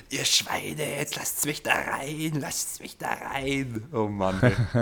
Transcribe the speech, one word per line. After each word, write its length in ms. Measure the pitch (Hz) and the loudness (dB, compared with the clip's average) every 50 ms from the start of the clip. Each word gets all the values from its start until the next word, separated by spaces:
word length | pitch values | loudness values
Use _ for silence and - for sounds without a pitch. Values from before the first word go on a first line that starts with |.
| - - | -12 -8
ich, 100 | 135 135 | -4 -2
„Ihr 60 | 135 | 2
Schweine, 720 | 127 - - - - - - 151 151 147 151 151 143 143 | 4 4 2 2 2 -2 -2 -2 -4 -4 -2 -2 -2 -2
jetzt 200 | 143 151 - - | -2 -2 -2 -4
lasst's 280 | - - - - - - | -4 -4 -4 -2 0 0
mich 180 | 143 147 - - | 0 0 -2 2
da 120 | - 135 | 2 2
rein, 640 | - - - - - - 139 156 151 156 165 156 147 | 2 2 0 -2 -2 -2 -4 -4 -2 -2 -2 -2 -2
lasst's 400 | 135 170 - - - - - - | -2 -2 -4 -4 -4 -4 -6 -8
mich 160 | - - - | -10 -14 -12
da 140 | - - 123 | -8 -4 -4
rein.“ 720 | 117 - - - - 139 135 135 139 139 135 127 117 110 110 - - | -4 -4 -4 -6 -6 -4 0 0 0 0 0 -2 -4 -4 -6 -4 -2
Oh 160 | 117 107 104 | 0 0 0
Mann, 300 | 104 101 95 95 95 95 | 2 2 2 2 4 6
ey. 120 | 113 123 98 - 117 92 - 117 | 6 6 6 6 2 2 4 2